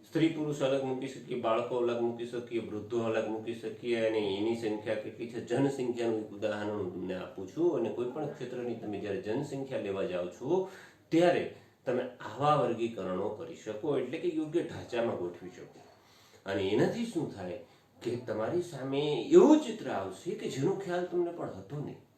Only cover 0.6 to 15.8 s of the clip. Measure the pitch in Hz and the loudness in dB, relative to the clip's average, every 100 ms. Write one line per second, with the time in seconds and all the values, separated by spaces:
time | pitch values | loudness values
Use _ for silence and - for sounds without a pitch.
0.6 | 135 135 131 127 135 - 117 123 113 113 | 2 2 2 -2 -4 -10 -6 -2 2 2
1.6 | - 123 120 120 117 117 117 120 - 117 | 2 2 2 2 0 0 -6 -6 -4 -4
2.6 | 95 104 104 120 113 110 107 110 113 117 | -4 -6 -2 -2 2 2 0 -2 -4 -6
3.6 | 110 - 123 117 110 110 101 98 110 117 | -6 -6 -2 2 2 2 2 0 0 0
4.6 | 110 107 110 107 - - 117 117 - 123 | 0 -2 -2 -2 -4 -8 -8 -8 -2 2
5.6 | 139 - 123 120 117 110 104 101 107 104 | 2 2 -2 0 2 0 -2 -4 -2 0
6.6 | 107 107 90 92 92 92 90 - 98 - | -2 -2 -4 -4 -4 -4 -6 -10 -10 0
7.6 | 175 139 113 - 123 151 147 - 120 120 | 2 2 0 -2 -4 -2 -6 -6 -8 -6
8.6 | 123 113 107 98 101 92 95 117 143 139 | -4 -4 -4 -6 -4 -4 -2 -2 -2 -4
9.6 | 131 117 104 95 92 90 90 - 127 185 | -4 -4 -2 -2 -2 -2 -4 -6 0 0
10.6 | 185 - - - _ 160 175 - - - | 0 -8 -20 -20 _ 4 6 4 0 -10
11.6 | - _ - - - - - - 147 151 | -20 _ -2 -2 -2 -8 -12 0 4 4
12.6 | 120 113 117 113 92 92 101 - 82 - | 4 0 -2 -4 -4 -2 -2 -4 -10 -10
13.6 | - 107 101 120 123 160 175 160 156 170 | -8 -6 0 0 0 -2 -2 -2 0 0
14.6 | 151 95 90 120 117 95 87 85 92 - | -2 -6 -6 -2 0 0 -4 -6 -14 -14
15.6 | 73 - | -18 -18